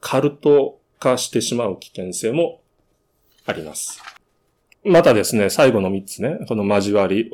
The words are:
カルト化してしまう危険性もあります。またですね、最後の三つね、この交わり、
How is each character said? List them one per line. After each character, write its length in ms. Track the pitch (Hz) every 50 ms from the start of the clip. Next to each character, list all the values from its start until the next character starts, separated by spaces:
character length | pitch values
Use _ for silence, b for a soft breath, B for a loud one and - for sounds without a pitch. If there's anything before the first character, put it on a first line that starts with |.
カ 200 | - - - 131
ル 100 | 135 147
ト 480 | 143 - - 147 147 143 139 - - _ _ _ _ _
化 160 | - 139 127
し 140 | 123 - -
て 100 | - 117
し 160 | 107 - -
ま 100 | 120 120
う 140 | 104 92 -
危 80 | - -
険 240 | _ - 92 92 87
性 180 | - - 110
も 300 | 123 156 170 - - _ _ _ _ _ _ _ _ _ _ _ _ _ _ _ _ _ _
あ 80 | - -
り 120 | 82 80
ま 100 | 76 76
す。 260 | - - - - - - - - - _ _ _ _ _ _ _ _ _ _ _ _ _
ま 160 | 208 180 165 175
た 120 | 160 123
で 80 | 107 95
す 140 | - -
ね、 120 | 110 101 98
最 220 | - - 151 131
後 100 | 113 107
の 100 | 95 92
三 140 | 98 98 98
つ 160 | - - - 95
ね、 180 | 127 156 - - -
こ 80 | 117
の 80 | 107 101
交 320 | 101 104 101 98 101 101
わ 100 | 104 98
り、 240 | 92 95 104 117 -